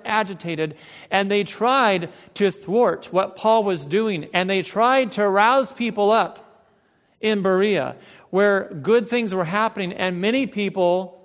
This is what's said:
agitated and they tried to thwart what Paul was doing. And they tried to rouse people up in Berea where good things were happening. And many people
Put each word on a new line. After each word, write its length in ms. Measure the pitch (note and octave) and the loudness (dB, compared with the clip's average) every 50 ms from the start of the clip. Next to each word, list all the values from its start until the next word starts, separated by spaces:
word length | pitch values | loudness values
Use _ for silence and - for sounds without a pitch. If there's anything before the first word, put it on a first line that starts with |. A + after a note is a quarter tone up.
| - | -6
agitated 720 | - G#3 A3 G#3+ F#3 F#3+ D#3+ - E3+ E3 D3+ D#3 D#3 D3+ - - - - - - - | -2 -2 -2 -2 -2 -6 -10 -8 -8 -4 -4 -4 -6 -6 -12 -20 -20 -20 -20 -8 -2
and 200 | - F#3+ G3+ G3 | 0 0 0 2
they 140 | G3+ G#3 G3 | 0 0 -2
tried 680 | - - - G#3+ B3 C4 C#4 B3 G#3 G3 F3 E3+ - - - - - - | -2 -4 -2 0 2 2 2 2 2 2 0 -2 -6 -12 -18 -20 -14 -4
to 160 | - G3+ F#3+ | 0 0 0
thwart 600 | - - - - G3 A#3+ A#3+ F#3+ E3 - - - | 0 -4 -8 -2 0 2 2 2 0 -2 -6 -2
what 260 | F3 F#3 G3 G3+ - | 0 0 0 0 -4
Paul 280 | - - A3 A3+ A3+ G#3 | -2 2 2 4 4 2
was 220 | G3+ F#3 D#3+ C#3 | 0 -2 -4 -4
doing. 420 | C#3+ D#3+ G#3 A3 A3 G3 D#3 D3 - - | -2 -2 0 0 0 -2 -4 -6 -2 -2
And 160 | F3+ F#3 F#3 | 0 0 0
they 100 | G3 F#3+ | -2 -2
tried 520 | - - - G3+ A3+ B3 C4 C4+ C4 G#3 | -4 -4 -2 0 2 4 4 2 0 0
to 140 | - G3+ G#3 | -2 -2 0
rouse 460 | G3+ F#3+ G3+ G#3+ A#3 C4 C4+ C4 - | 2 4 4 4 4 4 2 0 -2
people 380 | - - A#3+ A3+ - G#3 G3+ G3+ | -4 -6 -6 -4 -2 0 2 2
up 560 | A3 A3 F#3 - - - - - _ _ _ _ _ _ _ _ _ _ _ _ _ - | 4 2 2 -2 -6 -14 -20 -20 _ _ _ _ _ _ _ _ _ _ _ _ _ -6
in 200 | - G#3+ G#3+ G3+ | -2 -2 -2 0
Berea 560 | F#3 F#3+ F#3 F#3 G3+ G#3+ G3 D#3 B2+ B2+ B2+ - - - - - - - | 0 2 2 2 2 2 2 0 -2 -4 -8 -12 -20 -20 -20 -20 -14 -4
where 400 | - F#3+ G3+ G3+ G3 F#3+ - - F#3+ | 0 2 4 4 4 2 0 -4 -10
good 340 | D3+ C3 F#3+ A3+ A#3+ G#3+ - | -6 0 2 2 2 2 0
things 260 | A#3+ A#3+ A#3 G3 F#3+ | -2 -2 -2 -2 -2
were 100 | F#3 F3 | -2 -2
happening. 480 | D#3+ F#3+ G#3 A3 A3 A3 G3+ F#3+ F3 | -2 0 0 -2 -2 -2 -4 -6 -6
And 280 | - - F3+ F#3 F3+ F3 | -4 -4 -4 -4 -2 -2
many 260 | F#3+ G#3+ B3 C4+ C4+ | -2 0 0 0 -2
people 680 | - - G#3 G3+ - - G3 F3+ F3 F3+ F#3 F#3 F3+ - - - | -2 -4 -4 -4 -4 -2 0 0 2 2 0 -2 -6 -14 -20 -20